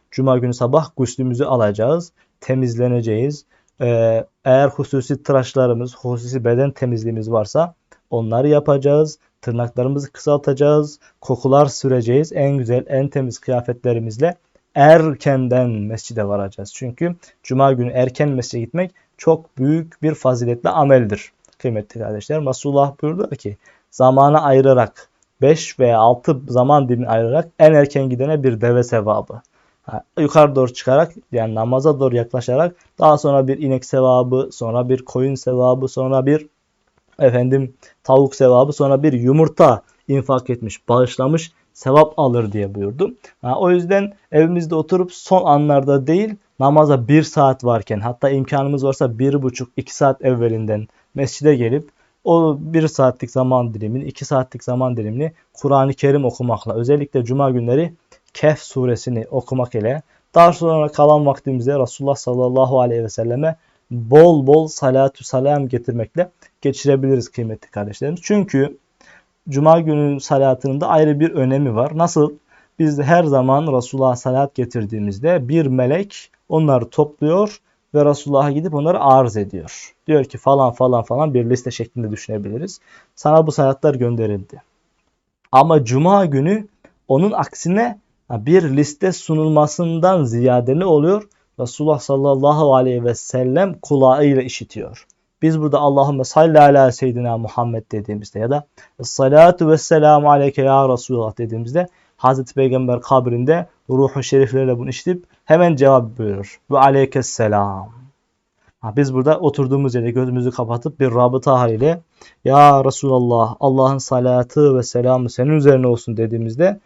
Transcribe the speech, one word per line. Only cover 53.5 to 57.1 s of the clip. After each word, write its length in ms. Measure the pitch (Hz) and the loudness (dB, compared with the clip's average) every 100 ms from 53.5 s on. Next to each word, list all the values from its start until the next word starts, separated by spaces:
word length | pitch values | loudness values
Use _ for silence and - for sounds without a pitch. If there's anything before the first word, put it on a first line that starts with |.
| 127 120 | -2 -2
dilimini, 300 | 107 107 127 | -6 -8 -8
iki 220 | 147 - 139 | -10 -14 -4
saatlik 380 | 135 127 120 | -4 -4 -10
zaman 340 | - 123 127 120 | -8 -4 -4 -4
dilimini 340 | 107 120 160 - _ | -6 -6 -8 -10 _
Kur'an-ı 400 | - 139 139 139 | -8 0 2 0
Kerim 320 | 131 139 139 127 | 0 0 0 -2
okumakla, 480 | - 120 107 113 | -4 -6 -4 -6
özellikle 520 | 113 120 147 143 | -4 -2 -2 -2